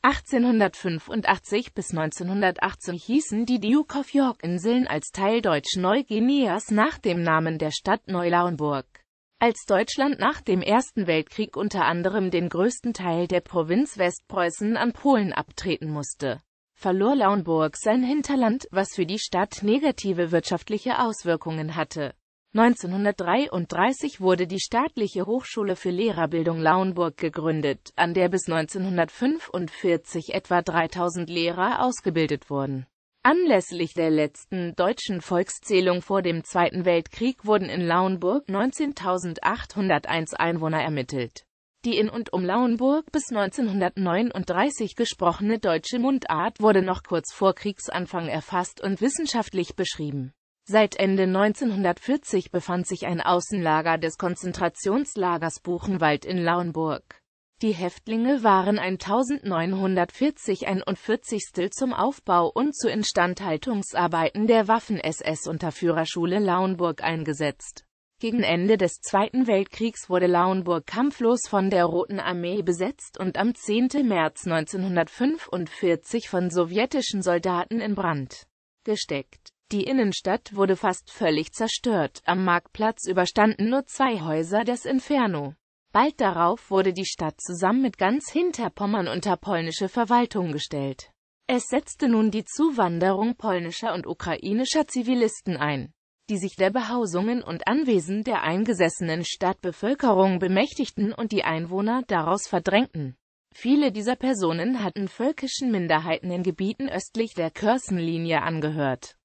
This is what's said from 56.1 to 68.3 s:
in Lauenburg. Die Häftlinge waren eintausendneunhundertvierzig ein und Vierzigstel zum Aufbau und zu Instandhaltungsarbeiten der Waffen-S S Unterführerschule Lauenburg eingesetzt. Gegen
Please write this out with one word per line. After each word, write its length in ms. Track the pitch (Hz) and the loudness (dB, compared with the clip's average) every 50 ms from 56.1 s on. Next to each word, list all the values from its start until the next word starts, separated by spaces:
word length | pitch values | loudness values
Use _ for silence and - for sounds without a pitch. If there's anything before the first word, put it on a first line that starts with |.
| 147 143 - | 2 2 -2
in 140 | - 185 185 | -4 -4 0
Lauenburg. 840 | 170 165 170 175 175 170 156 160 160 156 147 - _ _ - _ _ _ _ _ _ _ _ _ - | 0 2 2 0 0 -2 -4 -2 -2 -2 -2 -4 _ _ -20 _ _ _ _ _ _ _ _ _ -2
Die 100 | 220 214 | -2 -2
Häftlinge 720 | 165 185 175 - - _ - 220 226 233 254 285 269 220 | 0 -4 -6 -6 -8 _ -6 -2 0 2 2 2 4 4
waren 340 | 226 196 190 185 190 208 208 | 6 6 6 4 4 2 0
eintausendneunhundertvierzig 1900 | - 185 190 180 - 180 202 233 262 240 285 277 - 202 185 165 165 175 190 190 196 190 190 180 175 175 - - 254 294 294 - - - 196 190 - - | 0 -2 -4 -4 -2 0 0 0 2 0 -2 -4 -2 -2 -2 0 0 0 0 0 0 0 2 2 0 0 0 -2 0 0 0 -2 -4 -4 -4 -2 -2 -2
ein 160 | 196 185 - | -2 -2 -2
und 160 | - 190 - | -4 -6 -6
Vierzigstel 720 | - - 220 233 _ - - 208 - - _ - 175 196 | -2 -2 -2 -2 _ -4 -6 -6 -6 -6 _ -4 -4 -4
zum 200 | - - 269 254 | -2 -4 -4 -2
Aufbau 600 | 240 - 190 247 277 - _ - 185 175 170 165 - | 0 0 0 0 -2 -4 _ 2 4 4 4 4 2
und 220 | - 247 302 285 | 0 0 0 -2
zu 120 | - - 233 | 0 -2 0
Instandhaltungsarbeiten 1600 | 123 214 208 - - 208 175 175 180 - 196 190 160 156 - 262 233 202 196 - - - 175 175 165 170 165 156 - 202 214 | 0 0 -2 -2 2 2 2 2 0 -4 -4 -4 -4 -4 -4 -4 -4 -4 -4 -4 -2 0 0 2 2 0 0 0 0 0 4
der 220 | 226 233 226 214 196 | 4 6 4 6 4
Waffen-S 540 | 220 233 - - 220 170 - 156 160 - | 2 0 2 -2 -4 -4 -2 -4 -6 -4
S 260 | - - 160 156 - - | -4 -4 -4 -4 -6 -6
Unterführerschule 920 | 160 160 - 165 147 - - 170 165 160 160 160 - 180 170 175 180 208 | -6 -4 -4 -6 -4 0 0 2 2 2 0 -2 -2 -2 -2 0 0 2
Lauenburg 640 | 208 190 175 180 190 190 190 170 175 170 156 - - | 2 2 2 2 2 0 0 0 0 -2 -2 -2 -2
eingesetzt. 800 | - 165 160 160 151 151 143 160 147 139 _ - - - - _ _ _ _ _ _ _ _ | -2 -2 -2 -2 -4 -4 -2 -2 -4 -4 _ -14 -20 -20 -20 _ _ _ _ _ _ _ _
Gegen 240 | - 226 | -4 -2